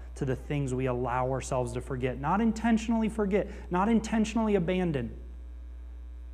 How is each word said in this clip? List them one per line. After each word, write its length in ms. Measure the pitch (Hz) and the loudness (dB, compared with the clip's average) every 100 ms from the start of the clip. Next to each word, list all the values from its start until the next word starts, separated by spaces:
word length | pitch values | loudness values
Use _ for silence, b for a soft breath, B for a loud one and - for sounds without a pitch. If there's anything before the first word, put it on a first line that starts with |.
| B - | B -4
to 100 | 139 | -2
the 100 | 123 | -2
things 360 | - 147 139 | -2 -2 0
we 140 | 127 131 | 0 0
allow 460 | 120 123 127 127 | 0 0 0 0
ourselves 420 | 131 - 131 120 | 0 -2 0 0
to 80 | 120 | -2
forget, 400 | - 131 127 123 | -4 -2 -2 -2
not 200 | 143 196 | 0 2
intentionally 680 | 233 220 233 220 - 226 220 | 2 2 4 4 4 0 0
forget, 380 | 220 202 196 - B B | 0 2 2 0 B B
not 180 | 175 208 | 2 4
intentionally 640 | 226 214 226 214 233 220 | 4 4 2 2 2 4
abandon, 580 | 202 170 185 180 139 113 - - - - - - - - - - - - | 4 2 2 2 0 -2 -8 -12 -12 -12 -12 -12 -12 -12 -12 -12 -12 -12